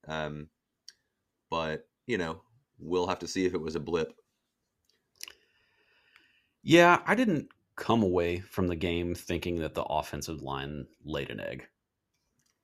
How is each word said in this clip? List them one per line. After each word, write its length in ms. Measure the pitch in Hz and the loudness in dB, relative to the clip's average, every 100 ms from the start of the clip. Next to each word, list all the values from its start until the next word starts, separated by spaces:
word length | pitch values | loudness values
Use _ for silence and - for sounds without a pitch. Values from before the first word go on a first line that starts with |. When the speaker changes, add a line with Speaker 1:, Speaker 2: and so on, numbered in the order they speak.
| - | -10
Speaker 1:
Um, 420 | 78 76 76 76 _ _ _ - - _ _ _ _ _ | -6 -6 -8 -14 _ _ _ -20 -20 _ _ _ _ _
but, 400 | 82 80 78 - _ - | -4 -4 -4 -10 _ -4
you 100 | 104 | -2
know, 260 | 82 85 - _ _ - | -2 -8 -16 _ _ -16
we'll 280 | 80 90 92 | -2 0 0
have 120 | 92 | -2
to 80 | 85 | -4
see 180 | 95 92 | -2 0
if 80 | |
it 80 | 87 | -2
was 140 | 80 80 | -4 -6
a 40 | |
blip. 340 | 71 82 78 - _ _ _ _ _ _ _ _ _ - - - _ _ _ _ _ _ _ _ _ _ _ _ | -2 -2 -2 -8 _ _ _ _ _ _ _ _ _ -20 -20 -20 _ _ _ _ _ _ _ _ _ _ _ _
Speaker 2:
Yeah, 380 | - 170 170 170 - | 6 8 10 8 4
I 100 | 208 | 2
didn't 340 | 233 147 - _ _ - | 2 0 -2 _ _ -6
come 280 | - 117 | 2 4
away 360 | 95 90 85 87 | 4 2 2 -2
from 280 | - - 90 | -4 -2 -2
the 80 | 82 | 0
game 400 | 87 85 87 85 | -2 0 -2 -4
thinking 440 | - 85 90 85 | -4 -4 -4 -4
that 140 | 78 | -4
the 100 | 85 | -4
offensive 580 | - 76 - 76 76 78 | -2 -2 -4 -8 -8 -8
line 460 | 67 69 71 73 - _ | -8 -8 -8 -10 -12 _
laid 260 | 73 73 67 | -8 -6 -6
an 100 | 53 | -8
egg. 280 | 50 65 - _ _ _ _ _ _ _ _ _ | -10 -10 -14 _ _ _ _ _ _ _ _ _